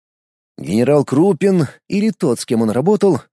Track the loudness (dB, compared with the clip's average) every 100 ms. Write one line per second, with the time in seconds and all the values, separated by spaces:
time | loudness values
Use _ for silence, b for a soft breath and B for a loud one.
0 | _ _ _ _ _ -16 -4 -2 2 2
1 | 2 0 0 0 0 0 -2 -6 -8 -4
2 | -2 -2 -2 -2 -2 -2 0 0 0 2
3 | 2 0 -4